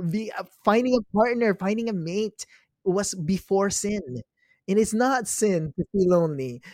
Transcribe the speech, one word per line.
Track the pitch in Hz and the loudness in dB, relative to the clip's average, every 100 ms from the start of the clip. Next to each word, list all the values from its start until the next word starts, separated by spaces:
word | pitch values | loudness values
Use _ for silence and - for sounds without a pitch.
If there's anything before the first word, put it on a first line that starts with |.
Be, | 175 202 214 | -2 -4 -6
uh, | 196 190 _ | -10 -12 _
finding | - 214 254 247 | 2 4 4 0
a | 214 202 | 0 2
partner, | 233 233 233 | 2 2 0
finding | 185 185 220 226 | 0 -2 -2 -2
a | |
mate | 196 165 190 214 - - - _ _ | -4 -4 -4 -4 -8 -20 -20 _ _
was | - 180 202 | -2 0 -2
before | 190 156 190 - 196 196 | -4 -2 -2 0 0 0
sin. | - 202 208 151 123 - _ _ _ - | -2 -4 -6 -6 -12 -12 _ _ _ 0
And | 196 | 2
it's | 220 | 2
not | 214 254 262 220 | 2 2 0 -2
sin | - 214 180 156 160 | -2 0 0 -2 -6
to | 170 | -4
feel | 202 180 | 2 4
lonely. | 180 165 143 131 123 - | 4 2 -2 -8 -10 -16